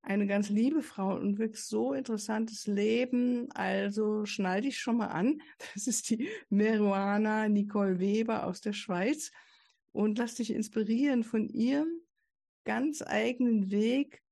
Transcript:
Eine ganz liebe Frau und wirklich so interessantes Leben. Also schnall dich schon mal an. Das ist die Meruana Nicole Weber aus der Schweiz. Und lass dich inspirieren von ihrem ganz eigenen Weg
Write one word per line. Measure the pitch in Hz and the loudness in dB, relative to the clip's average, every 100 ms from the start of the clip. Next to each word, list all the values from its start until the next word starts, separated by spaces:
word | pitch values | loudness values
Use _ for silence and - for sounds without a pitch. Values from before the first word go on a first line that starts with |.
Eine | - 202 202 | -2 0 2
ganz | 202 202 | 0 2
liebe | 208 247 320 | 2 2 2
Frau | - - 196 190 | -2 -4 -2 0
und | 202 202 | 0 0
wirklich | 220 214 | -2 -4
so | - 214 247 | -6 -2 0
interessantes | 277 254 220 208 220 220 214 - | -2 -4 -4 -2 -2 -2 -4 -2
Leben. | 202 214 226 254 247 247 247 247 | 0 2 2 2 0 0 0 -4
Also | - 190 196 202 208 214 214 208 | -4 -2 0 0 0 0 0 -4
schnall | 202 185 190 | -2 0 0
dich | 269 - | -2 -4
schon | - 233 | -2 0
mal | - | 0
an. | - 220 311 - - - | 0 0 0 -6 -18 -14
Das | 202 254 | -6 -4
ist | 208 - | -4 -2
die | 220 302 440 - | -2 -2 -8 0
Meruana | 202 214 220 208 196 196 208 214 214 214 | 2 4 4 2 2 2 2 2 2 2
Nicole | 208 202 208 196 185 | 2 2 0 2 2
Weber | 196 214 226 220 - | 2 2 0 -2 -2
aus | 185 | -4
der | 214 | -6
Schweiz. | 208 - 175 202 302 - - - _ _ _ _ | -6 -4 -2 0 -2 -6 -14 -20 _ _ _ _
Und | - 214 214 | -2 0 0
lass | 233 - | -4 -4
dich | 226 | -4
inspirieren | 214 214 220 214 233 285 254 | -2 -2 -2 0 2 2 2
von | 226 220 214 | 0 -2 -2
ihrem | 214 233 277 320 330 _ _ _ _ _ _ - | 0 2 2 0 -4 _ _ _ _ _ _ -4
ganz | 220 285 294 - | -2 -2 -4 -2
eigenen | 208 226 247 247 220 190 | 0 0 2 4 4 4
Weg | 202 226 262 294 - _ | 2 4 2 0 -6 _